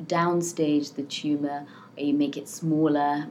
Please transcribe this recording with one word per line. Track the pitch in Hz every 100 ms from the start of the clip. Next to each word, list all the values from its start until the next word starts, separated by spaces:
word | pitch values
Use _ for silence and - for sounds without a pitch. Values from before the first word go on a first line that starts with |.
downstage | 160 170 175 175 170 - 151 147 143
the | -
tumour, | 135 - 151 147 143 143 143 - - -
you | 147
make | 143 139 -
it | -
smaller, | - 165 156 156 147 143 147 151